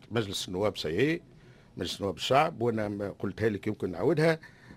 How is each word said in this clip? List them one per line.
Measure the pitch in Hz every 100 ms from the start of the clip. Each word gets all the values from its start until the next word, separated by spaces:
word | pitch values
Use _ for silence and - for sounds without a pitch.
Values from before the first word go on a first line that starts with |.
| -
مجلس | 113 98 90 -
النواب | 92 104 -
سيئ، | 78 85 143 165 - - - - - -
مجلس | 92 -
نواب | 98 82
الشعب، | - 131 156 110
وانا | 120 110 104
ما | 101 101 -
قلتها | 104 - 110
لك | 101 107
يمكن | 101 95
نعاودها، | 85 120 151 160 160 - - -